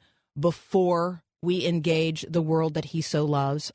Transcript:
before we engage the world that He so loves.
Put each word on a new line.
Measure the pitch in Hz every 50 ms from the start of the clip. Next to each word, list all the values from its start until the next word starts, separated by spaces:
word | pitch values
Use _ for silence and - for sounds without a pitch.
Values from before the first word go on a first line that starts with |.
| _ _ _ _ _ _ - 143
before | 143 175 165 - - - - 190 185 180 175 170 170 180 185 165 _ _ _ -
we | - 175 180 185 139
engage | 175 170 165 151 170 160 160 160 165 160 - - -
the | 160 170
world | 160 156 160 160 160 160 151
that | 156 151
He | 147 - 165
so | 151 - - 151 151
loves. | 147 147 139 139 139 143 151 - -